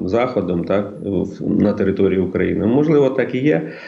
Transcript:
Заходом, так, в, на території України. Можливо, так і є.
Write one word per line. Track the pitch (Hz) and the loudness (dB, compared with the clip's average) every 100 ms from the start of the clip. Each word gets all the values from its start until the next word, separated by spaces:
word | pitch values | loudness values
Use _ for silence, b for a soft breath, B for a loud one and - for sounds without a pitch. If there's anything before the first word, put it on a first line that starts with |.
| 90 | -2
Заходом, | 110 127 107 90 87 | 0 0 0 -2 -2
так, | 85 98 104 - | 0 -2 -2 -6
в, | 101 92 87 - - 87 | -4 -2 -2 -4 -2 2
на | 101 | 2
території | 101 98 87 98 92 | 2 0 2 2 2
України. | 90 90 90 90 101 | 0 0 -2 0 2
Можливо, | 131 151 147 131 | 2 4 4 2
так | 131 113 127 | 2 -2 0
і | |
є. | 143 160 156 B | 0 0 -2 B